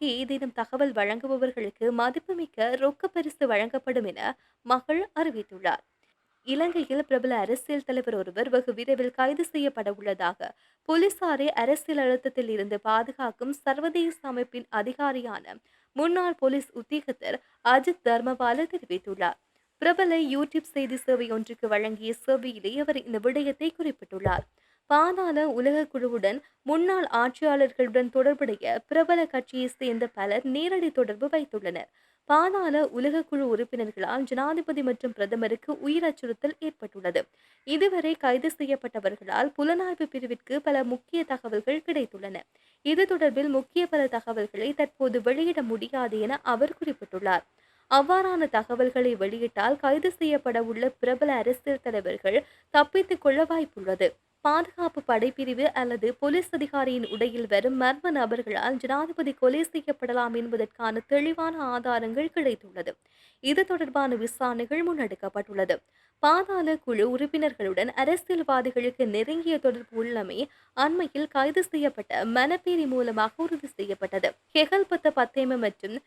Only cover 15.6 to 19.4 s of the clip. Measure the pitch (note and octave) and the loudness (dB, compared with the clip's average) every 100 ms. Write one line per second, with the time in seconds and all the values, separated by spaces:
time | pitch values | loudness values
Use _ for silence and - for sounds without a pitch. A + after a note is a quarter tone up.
15.6 | _ _ _ C4+ D#4+ F4+ F4+ E4+ C4 C#4 | _ _ _ -2 0 2 0 2 2 0
16.6 | C4+ A#3+ A3+ D4+ C#4 - - - _ _ | -4 -12 -6 -6 -6 -8 -6 -8 _ _
17.6 | A#3 C4 C4 F4 A#3+ A#3 A#3+ B3+ B3 B3+ | 4 6 4 0 2 2 0 0 0 0
18.6 | E4 F4+ - F3+ - F#3+ F3 - | -2 -6 -6 -8 -6 -4 -4 -4